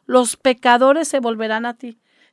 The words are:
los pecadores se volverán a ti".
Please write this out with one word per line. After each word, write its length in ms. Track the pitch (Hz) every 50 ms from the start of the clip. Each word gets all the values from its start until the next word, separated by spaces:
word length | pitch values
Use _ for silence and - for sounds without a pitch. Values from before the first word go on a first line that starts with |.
| _
los 320 | - 247 254 247 233 - -
pecadores 680 | - 262 254 - - 262 240 240 262 269 277 320 320 -
se 120 | - 269
volverán 460 | 240 233 226 214 220 220 220 220 233
a 80 | 240 233
ti". 220 | _ - 240 226 _ _ _ _ _ _ _